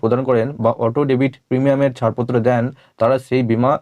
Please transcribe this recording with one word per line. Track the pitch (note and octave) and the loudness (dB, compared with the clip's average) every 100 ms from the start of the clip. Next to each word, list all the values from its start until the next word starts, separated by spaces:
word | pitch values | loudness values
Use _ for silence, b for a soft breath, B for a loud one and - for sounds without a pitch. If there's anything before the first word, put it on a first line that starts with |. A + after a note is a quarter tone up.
প্রদান | A2+ A#2+ C3 | 0 0 0
করেন | A#2+ A#2+ C#3+ | 0 0 -2
বা | A2+ - A#2 | -2 0 -2
অটো | B2+ C#3+ | 0 0
ডেবিট | B2+ C3+ - - | 0 0 -4 -4
প্রিমিয়ামের | B2+ C#3 C3+ C#3 B2 | 0 2 2 0 0
ছাড়পত্র | A2+ A#2 A#2+ B2 A#2 | -2 -2 -2 0 2
দেন, | B2 B2 C3 b - | 0 -2 -6 b -2
তারা | A2+ C3 - | 0 0 0
সেই | C3 A#2 | -2 0
বীমা | A2+ B2+ D3+ | 2 0 0